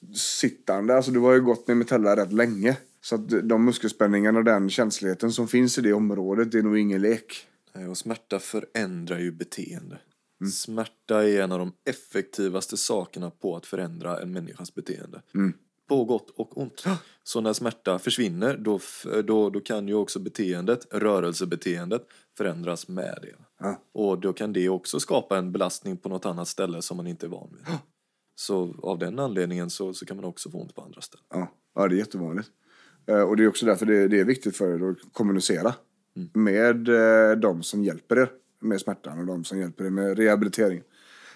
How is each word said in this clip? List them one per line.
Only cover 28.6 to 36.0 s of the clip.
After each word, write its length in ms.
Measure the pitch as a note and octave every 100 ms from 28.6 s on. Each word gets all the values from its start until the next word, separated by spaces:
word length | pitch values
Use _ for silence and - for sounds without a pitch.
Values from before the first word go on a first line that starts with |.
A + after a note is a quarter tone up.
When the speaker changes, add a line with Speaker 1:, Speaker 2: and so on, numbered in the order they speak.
| F2+ -
Speaker 2:
av 160 | F#2 F2+
den 200 | F2+ A#2
anledningen 520 | C#3 F#2+ F2 F2+ F2
så, 240 | - F#2+
så 120 | F#2 -
kan 100 | G2
man 80 |
också 260 | F#2+ F2 -
få 80 | E2+
ont 140 | -
på 80 | -
andra 180 | D#2+ -
ställen. 240 | - - _
Speaker 1:
Ja. 220 | F#2 F2 _ _
Ja, 140 | - G2
det 60 |
är 40 | F#2
jättevanligt. 500 | G#2+ G2 E2 F2 A2 _ _ _ _ _ -
Eh, 120 | G#2+
och 160 | G2 G#2+
det 60 |
är 40 | A2
också 180 | - A#2
därför 200 | F#2 A2
det, 220 | G#2 G2
det 120 | G#2
är 40 |
viktigt 320 | F#2+ C3 G#2+ -
för 180 | F#2+
er 160 | E2+ F#2
att 60 | F2+ -
kommunicera 600 | - G#2 F#2+ - F2+ F#2+ C3 _ _